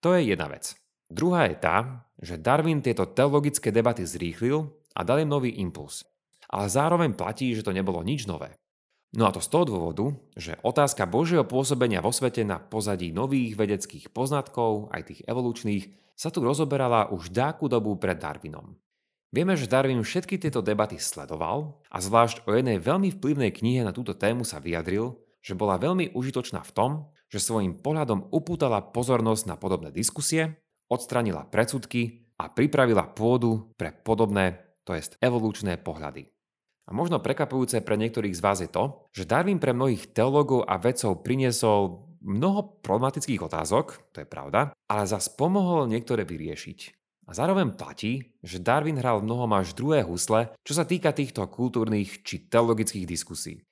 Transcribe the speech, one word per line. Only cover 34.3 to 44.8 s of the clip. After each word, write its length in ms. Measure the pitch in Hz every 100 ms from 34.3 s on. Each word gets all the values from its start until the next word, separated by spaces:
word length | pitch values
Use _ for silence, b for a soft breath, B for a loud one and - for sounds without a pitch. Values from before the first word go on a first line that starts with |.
| 101 92 90 - _
to 160 | - 87
jest 160 | - -
evolučné 560 | 127 120 110 98 101 85
pohľady. 480 | - 78 76 69 67 _ _ _ _ _ -
A 0 |
možno 320 | 98 170 160
prekvapujúce 640 | 139 135 151 131 123 120 -
pre 80 |
niektorých 400 | 107 113 113 104
z 80 | 87
vás 160 | 98 98
je 80 | 85
to, 400 | 87 127 139 _
že 160 | - 90
Darwin 320 | 120 175 190
pre 80 | -
mnohých 400 | 120 135 110 -
teológov 560 | - 117 143 143 131 101
a 80 |
vedcov 480 | 92 104 123 113 90
priniesol 800 | - 131 131 117 113 104 98 85 - -
mnoho 640 | - 101 165 196 202 _
problematických 640 | - 101 131 147 - 110 82
otázok, 640 | 80 80 107 156 - _
to 160 | - 73
je 0 |
pravda, 480 | - 69 98 143 -